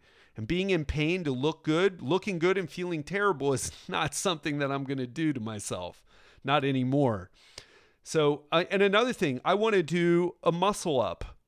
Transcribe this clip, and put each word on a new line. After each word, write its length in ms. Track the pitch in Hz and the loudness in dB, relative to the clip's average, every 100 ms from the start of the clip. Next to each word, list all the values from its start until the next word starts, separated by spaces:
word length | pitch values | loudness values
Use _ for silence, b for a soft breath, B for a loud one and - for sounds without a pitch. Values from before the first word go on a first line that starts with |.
| b b b - | b b b -10
And 80 | 110 | -4
being 240 | 175 196 | 0 2
in 160 | 175 147 | 0 0
pain 380 | 147 151 185 | -2 0 0
to 80 | 151 | -2
look 320 | 127 147 156 | 0 -2 -2
good, 360 | 156 160 196 175 | 0 2 2 0
looking 380 | 123 180 214 175 | -2 -2 0 0
good 180 | 175 190 | 2 0
and 140 | 170 | -2
feeling 320 | - 180 165 | -6 -6 -6
terrible 500 | 143 196 202 147 139 | -4 0 0 2 0
is 200 | 127 - - | 0 -2 -10
<laughs> 80 | - | -6
not 260 | 180 156 | -2 -2
something 460 | - 196 160 165 147 | -2 -2 -2 -2 -2
that 120 | 139 | -2
I'm 120 | 139 | -2
gonna 240 | 135 135 123 | -4 -6 -6
do 260 | 123 160 | -2 -2
to 60 | 131 | -2
myself. 640 | 110 104 - 98 87 - _ b b b | -6 -8 -8 -8 -10 -14 _ b b b
Not 200 | 135 147 | 0 0
anymore. 680 | 139 135 127 143 131 101 92 _ B B B B B B | 2 0 0 2 2 0 -8 _ B B B B B B
So, 400 | - 160 147 147 - | -4 2 2 2 0
uh, 140 | 165 175 | 0 2
and 140 | 190 | 2
another 280 | 202 208 247 | 4 4 2
thing, 300 | - 160 127 | 0 -2 0
I 120 | 170 190 | 0 2
wanna 260 | 220 202 | 4 2
do 540 | 147 175 170 170 175 - | 2 2 4 4 2 -2
a 80 | 170 | -2
muscle 500 | 170 190 202 180 135 | 2 0 0 0 0
up 360 | 90 85 - - | 0 -4 -10 -14